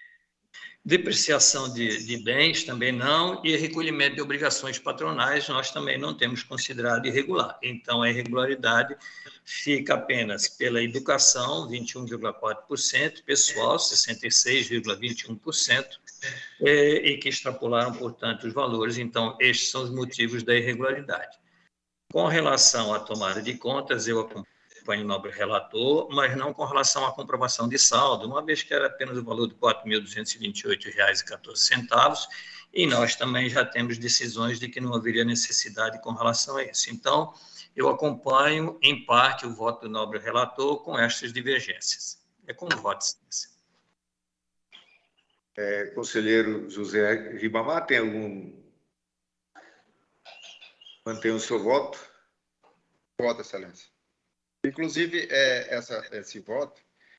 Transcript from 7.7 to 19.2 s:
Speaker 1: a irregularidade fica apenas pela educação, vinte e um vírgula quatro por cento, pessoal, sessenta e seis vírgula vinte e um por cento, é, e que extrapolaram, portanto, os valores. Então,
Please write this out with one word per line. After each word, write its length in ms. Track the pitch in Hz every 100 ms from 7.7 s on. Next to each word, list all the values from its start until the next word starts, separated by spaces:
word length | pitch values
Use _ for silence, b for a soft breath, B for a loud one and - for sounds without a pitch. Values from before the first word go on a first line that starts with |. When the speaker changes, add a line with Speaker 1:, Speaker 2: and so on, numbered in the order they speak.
| 117 - 120
Speaker 1:
a 80 | 117
irregularidade 840 | 117 120 123 131 131 120 117 135 143 B B B B
fica 500 | - - 147 135 -
apenas 540 | 120 - 123 110 101 -
pela 340 | - 123 117
educação, 840 | 117 131 135 139 - 127 123 156 135
vinte 240 | 123 117
e 60 | 127
um 60 |
vírgula 280 | 120 117 113
quatro 340 | - 107 110 -
por 120 | 135
cento, 440 | - 131 156 -
pessoal, 560 | - 135 - 107 113 165
sessenta 480 | - - - 110 117
e 60 |
seis 340 | - 123 131 117
vírgula 300 | 117 110 98
vinte 260 | 120 120
e 80 | -
um 60 | 107
por 160 | 165
cento, 480 | - - 123 - - - - B B B -
é, 360 | 139 147 147 156 147
e 120 | 139
que 100 | 135
extrapolaram, 640 | 131 135 - 120 117 123
portanto, 520 | 123 123 - 117 107 117
os 80 |
valores. 440 | 123 131 113 113 120
Então, 380 | 120 117